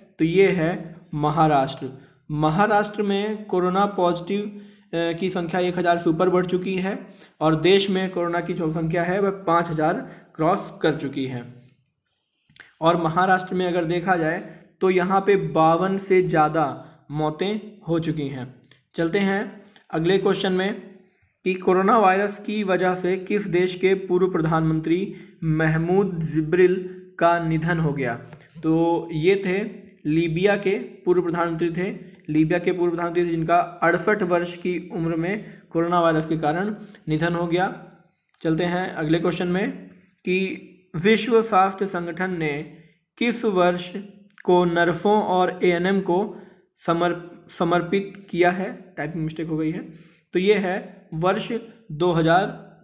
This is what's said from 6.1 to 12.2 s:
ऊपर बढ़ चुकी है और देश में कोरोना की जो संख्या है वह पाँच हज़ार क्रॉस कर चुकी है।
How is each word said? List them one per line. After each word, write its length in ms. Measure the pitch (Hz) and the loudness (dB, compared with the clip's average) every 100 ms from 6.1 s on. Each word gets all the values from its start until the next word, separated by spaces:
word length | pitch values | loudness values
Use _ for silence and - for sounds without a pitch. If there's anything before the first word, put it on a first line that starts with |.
ऊपर 180 | 160 185 | 2 2
बढ़ 180 | 180 180 | 2 2
चुकी 300 | 180 185 185 | -2 -2 -4
है 220 | 190 226 - - - - | -4 -6 -12 -20 -20 -2
और 200 | 156 156 | 0 2
देश 300 | 175 196 196 | 4 4 4
में 200 | 185 185 | -2 -2
कोरोना 300 | 180 170 175 | -2 -2 -2
की 140 | 170 | -4
जो 180 | 175 160 | -4 -4
संख्या 300 | 165 160 175 | -4 -2 -2
है 180 | 170 196 | -2 0
वह 100 | 196 | -2
पाँच 380 | 196 - 170 170 | -2 0 2 2
हज़ार 260 | 156 156 214 - - - | 0 0 -2 -6 -16 -16
क्रॉस 380 | - 160 190 - - | -2 0 0 -4 -2
कर 140 | 165 139 | -2 -2
चुकी 300 | 139 131 131 | -4 -6 -6
है। 400 | 123 120 - - _ _ _ _ _ | -8 -12 -18 -20 _ _ _ _ _